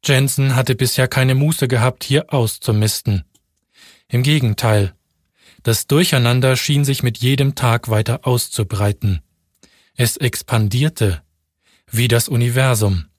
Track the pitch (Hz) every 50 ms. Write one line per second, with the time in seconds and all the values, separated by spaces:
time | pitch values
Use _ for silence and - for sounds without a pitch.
0 | - - 139 131 139 135 - - 135 135 127 127 131 - 131 - 131 120 - -
1 | 131 123 - 135 131 131 131 131 143 151 160 - 143 127 127 120 113 127 127 _
2 | - - 135 143 170 - - 139 117 107 - - - - 110 107 107 107 - -
3 | - - 104 92 - _ _ _ _ _ _ _ _ _ _ _ - - - _
4 | _ _ - 120 127 143 151 156 127 113 107 - - 113 107 104 98 90 - _
5 | _ _ _ _ _ _ _ _ _ _ _ _ _ - 113 - - _ 139 147
6 | 185 180 - 131 117 120 120 127 127 131 131 127 - - 147 143 143 135 139 -
7 | - 123 107 - 120 127 139 131 139 135 143 - - 123 113 117 - - 113 107
8 | 104 - 117 - _ 127 127 120 - - - - 107 90 - 95 101 104 101 -
9 | - 101 92 80 - _ _ _ _ _ _ _ _ _ _ _ _ _ _ -
10 | 123 117 - - 143 123 - - - - - 113 110 104 98 123 143 156 - -
11 | 123 101 87 76 _ _ _ _ _ _ _ _ _ _ _ _ _ _ - 110
12 | 123 123 117 117 - - 135 117 120 120 120 131 131 131 123 107 107 101 95 87
13 | 78 _ _